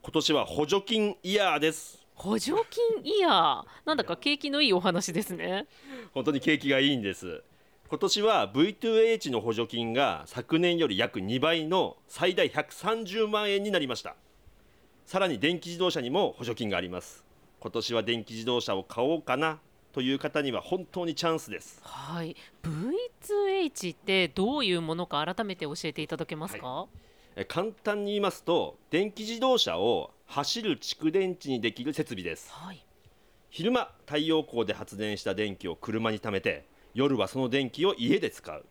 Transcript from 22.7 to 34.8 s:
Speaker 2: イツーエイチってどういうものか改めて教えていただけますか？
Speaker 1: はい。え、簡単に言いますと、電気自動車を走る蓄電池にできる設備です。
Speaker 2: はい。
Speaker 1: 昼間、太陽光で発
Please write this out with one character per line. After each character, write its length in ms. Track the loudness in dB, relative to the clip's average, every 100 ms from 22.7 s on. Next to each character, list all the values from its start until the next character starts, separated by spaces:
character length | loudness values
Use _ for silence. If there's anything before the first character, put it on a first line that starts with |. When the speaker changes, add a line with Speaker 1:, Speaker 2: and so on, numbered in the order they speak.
| -4 -4
Speaker 2:
イ 40 | -4 -6 _
ツ 140 | -4
ー 140 | 0 2
エ 180 | 0 -2
イ 60 |
チ 180 | -4 -8
っ 60 | -8
て 320 | 0 2 2
ど 320 | 0 0 0
う 60 | 0
い 60 |
う 80 | 0
も 120 | -2
の 140 | -4 -2
か 180 | -2 -2
改 180 | -4
め 120 | -4 -4
て 100 | -6
教 80 | -6 -6
え 80 |
て 100 | -6
い 40 | -6
た 100 | -6
だ 100 | -6
け 80 | -6
ま 120 | -8
す 80 | -10
か？ 100 | -8
Speaker 1:
は 180 | -8 -8
い。 20 | -16 -20 -20 -20 -10
え、 80 | -4
簡 240 | -2 -4
単 320 | -4 -4 -2
に 80 | 0
言 40 | 0
い 40 |
ま 100 | 0
す 140 | -2
と、 340 | 0 2 2 -6 _
電 200 | 0 0
気 120 | -4
自 180 | -8 0
動 180 | 4 4
車 200 | 4 2
を 340 | 2 2 -2 -14 _
走 360 | -4 -2 -2
る 140 | -2 -2
蓄 340 | -4 -2 0
電 200 | 2 0
池 160 | -4 -4
に 140 | 0
で 100 | 0
き 100 | -2
る 120 | -6
設 160 | -4 -4
備 160 | -4 -6
で 100 | -8
す。 160 | -12
Speaker 2:
は 220 | -16 -16
い。 120 | -16 -20 _ -20 _ _ _ _
Speaker 1:
昼 220 | -4 0
間、 180 | 0 -2 -10 -4
太 120 | -2
陽 260 | 2 0
光 220 | 0 -2 -2
で 80 |
発 240 | -2